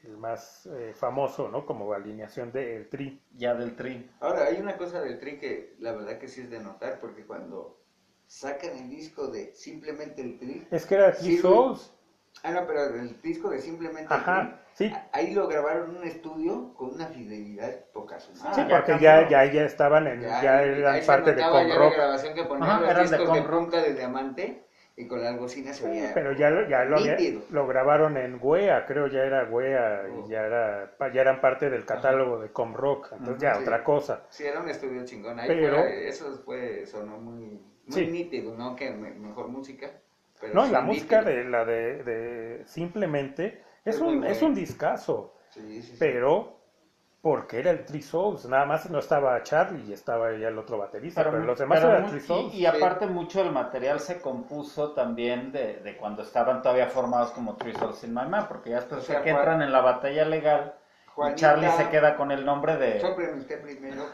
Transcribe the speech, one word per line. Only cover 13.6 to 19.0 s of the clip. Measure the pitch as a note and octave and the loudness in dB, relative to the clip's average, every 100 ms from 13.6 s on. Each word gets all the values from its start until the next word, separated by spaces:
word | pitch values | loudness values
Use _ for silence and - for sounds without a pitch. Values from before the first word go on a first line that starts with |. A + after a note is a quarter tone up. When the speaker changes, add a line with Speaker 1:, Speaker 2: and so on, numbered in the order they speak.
| C#3+ E3 D#3+ - - | -8 -10 -10 -8 -2
Speaker 3:
El | D3 | -2
Speaker 1:
Ajá, | - F#3 A#2+ - _ | 2 0 0 -8 _
Speaker 3:
Tri, | - G#3+ | -4 -4
Speaker 1:
sí. | |
Speaker 3:
a-, | - - | -4 -6
ahí | C#3 E3+ | -4 -2
lo | G3+ F3 | 0 0
grabaron | D3+ D3+ E3 E3+ | 0 0 -2 -6
en | F3+ | -10
un | |
estudio | E3 - D#3+ D#3 E3+ A#3+ B3 | -10 -10 -12 -4 -4 -4 -8
con | - B2+ | -12 -10
una | D#3 D#3+ | -10 -12
fidelidad | B2+ G#2 G#2 G#2 G2+ A#2+ - - | -12 -14 -14 -14 -10 -10 -10 -14
poca | G#2+ - E2+ | -16 -14 -16
su | - | -18
madre. | - G2+ | -12 -4
Speaker 1:
Sí, | - | 0
Speaker 2:
Ah, | - | 4
Speaker 1:
porque | C#3+ - | 4 4
Speaker 2:
ya | |
Speaker 1:
ya, | D3 | 8